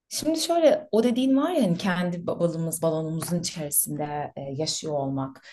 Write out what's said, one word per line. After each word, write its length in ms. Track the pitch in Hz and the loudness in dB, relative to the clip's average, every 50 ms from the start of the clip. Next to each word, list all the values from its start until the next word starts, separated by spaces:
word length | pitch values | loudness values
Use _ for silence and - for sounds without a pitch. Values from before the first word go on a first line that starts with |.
| _ _ | _ _
Şimdi 300 | - - - 302 320 320 | -8 -4 0 0 0 0
şöyle, 460 | - - 339 339 320 294 - - - - | 0 2 4 6 6 6 6 4 2 2
o 120 | - 214 233 | 2 4 4
dediğin 340 | 247 233 254 262 262 269 269 | 4 2 2 2 2 4 2
var 140 | 285 339 | 2 2
ya, 120 | 359 320 240 | 2 2 2
hani, 140 | 185 170 180 | 2 2 0
kendi 400 | - 202 175 175 180 180 175 175 | 0 0 0 0 0 -2 -2 -4
ba-, 220 | - - - - | -4 -4 -2 0
balımız, 420 | 175 170 156 165 165 165 160 - | 0 0 0 -2 -4 -4 -4 -2
balonumuzun 580 | - 165 160 156 160 160 160 160 151 - 175 175 | 0 0 0 0 -2 -2 -4 -4 -4 -2 -2 -2
içerisinde, 960 | 165 - - 170 151 147 147 - - 151 147 147 151 147 147 147 147 143 - | -2 -4 -6 -6 -6 -2 0 0 0 0 -2 -4 -4 -4 -4 -4 -6 -6 -8
e, 60 | - | -10
yaşıyor 520 | 139 139 139 131 156 151 - - - 160 151 | -8 -6 -6 -4 -4 -4 -4 -4 -4 -4 -2
olmak. 480 | 143 143 139 135 135 135 135 135 - - - | -2 0 0 -2 -2 -4 -6 -8 -12 -20 -20